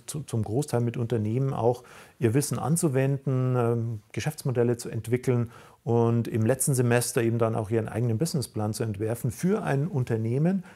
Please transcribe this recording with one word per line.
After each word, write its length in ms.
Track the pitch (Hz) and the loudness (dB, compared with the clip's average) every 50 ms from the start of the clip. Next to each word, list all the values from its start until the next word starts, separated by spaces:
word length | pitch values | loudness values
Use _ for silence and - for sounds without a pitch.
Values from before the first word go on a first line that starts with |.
| - | -8
zu, 160 | - - - | -10 -10 -10
zum 220 | - - - 113 104 | -8 -4 -4 -2 -2
Großteil 360 | 104 107 135 147 - - 120 | -2 -2 -4 -2 0 0 0
mit 160 | 120 120 117 | 0 0 -2
Unternehmen 580 | 131 117 113 123 110 104 107 113 131 135 135 135 | -2 -2 -2 0 0 0 0 0 -2 -2 -2 -2
auch 300 | 113 110 120 123 - - - - - - - _ | 0 2 2 2 0 -4 -20 -20 -20 -20 -20 _
ihr 160 | - 123 113 107 | 0 2 2 2
Wissen 240 | 147 139 - 127 | 2 0 0 -2
anzuwenden, 1000 | - - 131 165 165 - 151 127 131 135 135 139 135 - 143 131 127 127 127 127 | -2 0 0 0 2 0 2 2 2 2 2 0 -2 -2 0 0 2 2 2 2
ähm, 420 | 123 117 117 120 117 113 117 113 107 - _ - | 2 2 2 2 0 -2 -4 -6 -8 -10 _ -8
Geschäftsmodelle 640 | 117 - 151 - - - 139 117 123 120 120 120 | -6 -4 -4 -4 -4 -4 -2 2 2 2 2 2
zu 100 | 117 - | 0 -4
entwickeln 640 | 82 - 113 - 110 123 123 - 131 123 120 117 117 - - - - - _ - | -8 -8 -8 -2 -2 -2 0 2 2 0 0 0 -4 -8 -16 -20 -20 -20 _ -2
und 460 | - 117 117 117 117 117 117 117 - | 2 4 4 4 4 2 2 0 0
im 160 | - 110 110 | 0 2 2
letzten 280 | 113 131 131 - 151 135 | 2 2 2 0 2 2
Semester 480 | 123 123 120 120 123 120 - - 131 | 2 4 4 4 2 2 0 0 0
eben 160 | 117 117 113 | 0 2 2
dann 160 | 113 117 113 113 | 2 2 0 0
auch 160 | 113 107 95 | -2 -2 0
ihren 200 | 117 113 107 - | 0 -2 -2 -2
eigenen 280 | 95 110 123 120 113 | -2 -2 0 0 0
Businessplan 560 | 110 165 165 - 143 113 - - 107 107 107 110 | 0 0 -2 -2 -2 -4 -4 -4 -4 -4 -2 -2
zu 100 | - 120 | -4 -4
entwerfen 460 | 110 101 98 110 110 120 - - 123 | -4 -4 -4 -4 -4 -4 -2 -4 -4
für 340 | - - - 185 202 214 175 | -2 -2 0 0 0 0 0
ein 220 | 151 143 139 143 180 | 0 0 0 0 -2
Unternehmen, 720 | - 131 123 - 120 110 110 113 120 139 156 175 196 185 - - - | -2 -2 -2 0 -2 -2 0 0 0 2 2 2 0 0 -4 -8 -16